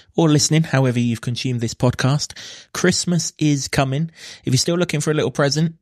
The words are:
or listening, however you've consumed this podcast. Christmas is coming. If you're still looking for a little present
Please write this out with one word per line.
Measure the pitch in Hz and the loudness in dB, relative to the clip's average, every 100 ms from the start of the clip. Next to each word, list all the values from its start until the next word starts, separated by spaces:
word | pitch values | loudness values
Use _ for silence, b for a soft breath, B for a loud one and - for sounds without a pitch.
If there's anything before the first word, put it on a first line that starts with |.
| B - | B 0
or | 165 | 4
listening, | 151 - 151 | 4 4 2
however | 160 135 131 120 | 2 2 2 2
you've | 120 113 | 0 -2
consumed | - 117 131 120 | -4 -4 -4 -2
this | 113 | -4
podcast. | - 123 - 131 147 - B B B B | 0 0 2 0 0 -4 B B B B
Christmas | - 175 - - 175 165 - | -2 0 0 0 -2 -2 -2
is | 151 143 135 | 0 0 0
coming. | - 131 135 165 B B B - | -2 0 -2 -4 B B B -2
If | |
you're | 127 | 0
still | - 170 | 2 0
looking | 175 151 | 0 -2
for | 160 | 0
a | |
little | 151 107 | 0 0
present | 139 143 147 165 - | 0 0 2 0 -2